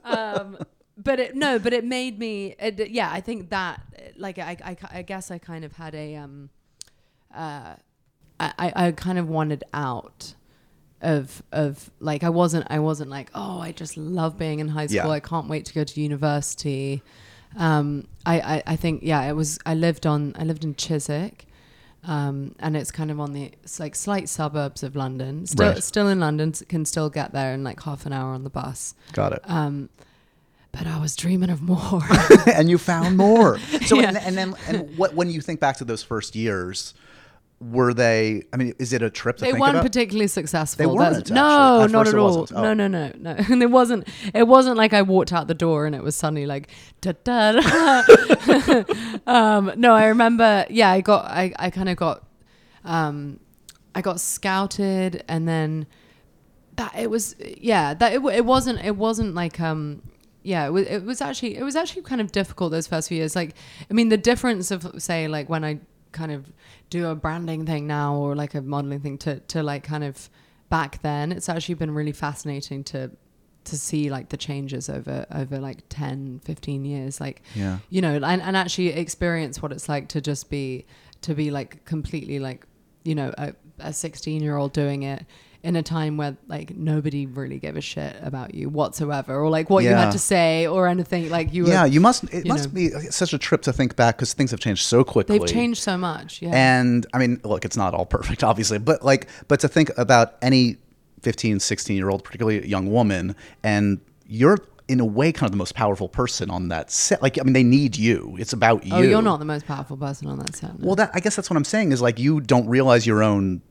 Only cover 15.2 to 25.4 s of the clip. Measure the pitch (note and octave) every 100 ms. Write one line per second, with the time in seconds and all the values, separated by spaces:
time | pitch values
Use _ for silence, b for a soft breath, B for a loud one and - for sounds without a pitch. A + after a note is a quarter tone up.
15.2 | - E3+ C#3+ D3+ - - D3 - D3+ C#3+
16.2 | D3+ D3 C#3 - D3+ C3+ C#3 C#3 b b
17.2 | b b b A3+ E3 D#3 D3 C#3+ - -
18.2 | - E3+ - D#3 - D#3+ E3+ D#3 D#3 D3+
19.2 | C3+ D3+ D#3 D3+ - D#3+ E3+ D#3+ E3 D3
20.2 | D3 - D#3+ D#3 D#3 C#3+ - D#3 - D3
21.2 | G3 - - b b b b b E3+ D3+
22.2 | C#3+ C#3 C#3 - D#3+ D3+ - - D#3 D3
23.2 | D3 C#3+ C#3 _ - - D3+ - - G3+
24.2 | - - D3+ D3 C#3+ - C3+ C#3 C3 C3
25.2 | C3 D3